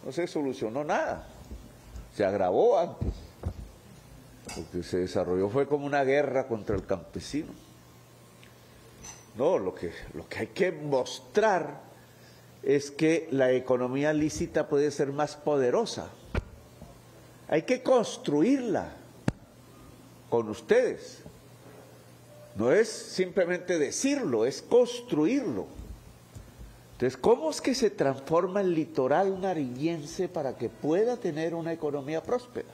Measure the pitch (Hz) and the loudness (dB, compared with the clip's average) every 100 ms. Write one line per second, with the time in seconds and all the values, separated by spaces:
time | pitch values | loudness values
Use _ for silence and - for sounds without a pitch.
0 | 147 135 170 170 139 127 110 123 151 220 | -6 -4 -2 -2 -2 -2 -4 -4 -2 -2
1 | 330 87 - - - - - - - - | -2 -6 -12 -20 -18 -16 -18 -20 -18 -16
2 | - - 98 98 90 107 226 196 175 - | -12 0 0 2 2 4 4 4 0 -2
3 | - - - - - - - - - - | -6 -6 -14 -10 -10 -10 -16 -18 -20 -20
4 | - - - - - - 80 90 85 92 | -20 -20 -20 -20 -14 -12 -8 -8 -2 -2
5 | 90 101 87 92 101 127 139 143 143 143 | 0 -2 0 2 2 0 0 -2 0 0
6 | 131 139 139 131 127 113 98 95 - 95 | 4 2 2 0 0 -4 -2 -4 -2 -4
7 | - 92 - 143 - - - - - - | -4 -12 -6 -6 -8 -14 -20 -20 -20 -20
8 | - - - - - - - - - - | -20 -20 -20 -20 -20 -20 -20 -20 -20 -20
9 | - - - 107 147 165 92 - 85 - | -20 -20 -18 0 2 2 -2 -4 -8 -8
10 | - 80 - - 107 - 185 160 147 135 | -12 -12 -10 -8 -6 0 0 0 -2 0
11 | - - - 208 220 180 143 147 - - | 0 -8 -2 2 4 2 0 -10 -18 -20
12 | - - - - - - - 139 139 - | -20 -20 -20 -20 -20 -4 2 2 2 2
13 | 156 165 - 135 127 127 127 123 127 135 | 4 4 2 2 4 4 4 2 2 0
14 | 147 156 151 - 165 160 151 143 147 143 | 2 2 2 0 0 0 2 2 2 2
15 | 139 143 147 - - 147 123 170 226 - | -2 0 -2 0 2 4 4 4 0 -6
16 | 87 - - - - - - - - - | -10 -14 -6 -6 -6 -20 -20 -20 -20 -20
17 | - - - - - 156 160 254 - 254 | -20 -20 -20 -20 -2 -2 2 0 4 4
18 | 202 - - 147 190 277 240 139 85 - | 4 -4 0 4 4 4 2 -2 -4 -12
19 | - - - - - - - - - - | -20 -6 -6 -6 -20 -20 -20 -20 -20 -20
20 | - - - 117 110 104 - 226 220 113 | -20 -20 -2 0 0 -8 2 4 4 -2
21 | - - - - - - - - - - | -10 -18 -20 -20 -20 -20 -20 -20 -20 -20
22 | - - - - - - 117 180 226 - | -20 -20 -20 -20 -16 -2 4 4 2 -4
23 | - - 185 185 175 180 - 170 127 - | -8 -4 -2 0 0 -2 -2 0 0 0
24 | 269 285 196 113 117 - - 233 240 - | 0 0 0 2 0 -2 2 4 4 -2
25 | - 151 156 277 214 104 76 - - - | -4 2 2 2 0 -4 -6 -12 -14 -16
26 | - - - - - - - - - - | -18 -20 -20 -20 -20 -20 -20 -20 -20 -2
27 | 123 - 196 247 311 277 - 247 214 - | -2 2 4 4 2 -2 -2 2 0 2
28 | 139 127 - 165 180 196 185 160 151 - | 0 0 2 2 2 0 2 0 0 0
29 | 131 151 196 185 190 170 127 123 156 170 | 2 4 2 0 -2 -2 -4 -2 -2 -2
30 | 147 - 175 170 135 - 113 - 143 170 | -8 -6 -4 -2 -4 -4 -6 -4 0 2
31 | 226 240 180 151 165 170 165 165 151 143 | 2 0 -4 -2 -4 -4 -6 -4 -4 -4
32 | 135 160 - 247 - - - | -4 -6 -2 -4 -2 -10 -10